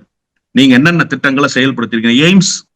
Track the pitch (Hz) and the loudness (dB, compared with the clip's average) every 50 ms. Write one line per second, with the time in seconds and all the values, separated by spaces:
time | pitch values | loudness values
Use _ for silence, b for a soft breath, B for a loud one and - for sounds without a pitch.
0 | - _ _ _ _ _ _ _ _ _ _ 123 135 135 127 123 147 165 175 165 | -14 _ _ _ _ _ _ _ _ _ _ 2 2 4 4 4 2 2 2 0
1 | 147 - 139 131 - 139 135 135 143 135 - 131 127 135 123 120 117 107 120 113 | -2 -2 -4 -6 -4 -4 -2 -2 -2 -2 -2 -2 -2 -2 -2 -4 -6 -6 -6 -4
2 | 113 117 117 127 151 170 185 196 165 - - - - _ _ | -2 0 0 2 2 2 2 2 2 0 -4 -8 -12 _ _